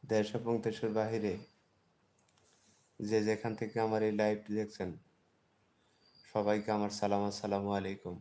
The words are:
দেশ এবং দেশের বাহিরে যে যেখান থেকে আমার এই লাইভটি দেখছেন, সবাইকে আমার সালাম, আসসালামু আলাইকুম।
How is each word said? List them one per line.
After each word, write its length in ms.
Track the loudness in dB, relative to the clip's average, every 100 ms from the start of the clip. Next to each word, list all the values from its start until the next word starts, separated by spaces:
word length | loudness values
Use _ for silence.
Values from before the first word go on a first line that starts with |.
| 4
দেশ 160 | 2 2 -2
এবং 160 | 0 0 0
দেশের 240 | -2 0 0
বাহিরে 360 | 0 0 0 -2 -8 _ _ _ _ _ _ _ _ _ _ _ _ _ _ _
যে 180 | 0 2 2
যেখান 240 | 0 -2 -4
থেকে 160 | -4 0 2
আমার 140 | 2 2
এই 60 | 4
লাইভটি 320 | 2 2 -2 -4
দেখছেন, 300 | -4 -6 -8 -8 -16 _ _ _ _ _ _ _ _ _ _ -20 -6
সবাইকে 360 | -2 2 2 2 0
আমার 160 | 0 0
সালাম, 220 | 0 2 0
আসসালামু 400 | -2 -2 -2 0 0
আলাইকুম। 380 | -2 -6 -8 -10